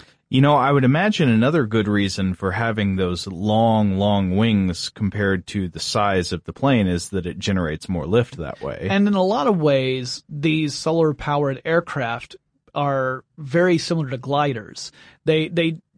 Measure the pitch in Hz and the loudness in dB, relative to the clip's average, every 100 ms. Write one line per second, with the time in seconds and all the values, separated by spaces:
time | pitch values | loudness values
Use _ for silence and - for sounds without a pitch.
0 | - _ - 131 143 147 135 143 127 151 | -20 _ 0 4 6 4 4 4 4 4
1 | 208 208 139 110 127 165 110 110 104 104 | 2 2 4 4 4 2 0 0 2 2
2 | 98 101 95 90 95 98 117 107 101 95 | 0 -2 -4 -2 -4 -2 -2 -2 0 0
3 | 90 90 101 87 104 110 113 110 104 95 | -2 -2 -6 -4 0 2 4 4 2 2
4 | 101 101 95 95 113 104 92 85 - - | 2 2 2 2 2 2 2 -2 -8 -4
5 | 101 104 98 92 - 104 90 80 - 113 | -4 0 0 0 -2 -6 -6 -6 -4 0
6 | 101 95 87 87 - - 139 123 95 87 | 0 0 -2 -6 -10 -4 0 2 2 -2
7 | - 95 85 95 104 95 82 78 - 87 | -4 -6 -6 -6 -2 -2 -2 -4 -6 -6
8 | 73 113 120 - 71 - 69 - 92 196 | 0 0 0 -6 -10 -8 -10 -6 -2 2
9 | 208 196 185 240 269 180 151 135 131 131 | 2 2 0 0 0 2 2 2 0 -4
10 | 123 - - 147 160 160 151 - 160 165 | -6 -12 -12 -4 0 0 -2 -4 -2 2
11 | 160 - 151 147 143 131 156 170 170 143 | 2 0 -2 -2 -2 -4 -2 -2 -2 -4
12 | 117 117 - - _ _ _ 151 143 135 | -4 -6 -10 -20 _ _ _ -4 -2 0
13 | 131 131 - - 139 165 180 165 - 170 | -2 -6 -12 -16 -2 2 4 2 0 -4
14 | 135 123 131 143 147 117 101 - - - | -4 -6 -2 0 0 -2 -8 -16 -18 -20
15 | - _ 156 156 156 170 165 165 _ | -20 _ 0 0 0 0 -2 -4 _